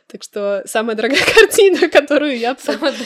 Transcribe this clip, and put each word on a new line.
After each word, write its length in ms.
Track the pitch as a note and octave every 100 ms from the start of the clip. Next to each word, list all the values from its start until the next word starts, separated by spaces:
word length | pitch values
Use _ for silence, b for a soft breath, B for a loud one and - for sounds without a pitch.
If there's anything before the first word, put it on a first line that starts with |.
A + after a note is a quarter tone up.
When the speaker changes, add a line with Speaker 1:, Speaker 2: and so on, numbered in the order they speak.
| B
Speaker 1:
Так 160 | G3
что 400 | - G#3+ G3+ G3 -
самая 280 | A3+ A#3 A3
дорогая 220 | A#3 C#4
<laughs> 140 | -
картина, 540 | A4+ G#4 - G4+ D4+ E4
которую 500 | D4+ C#4+ C#4+ D4 B3
я 160 | A#3
про-, 80 | C4+ -
Speaker 2:
Самое 220 | A3 D4 A3+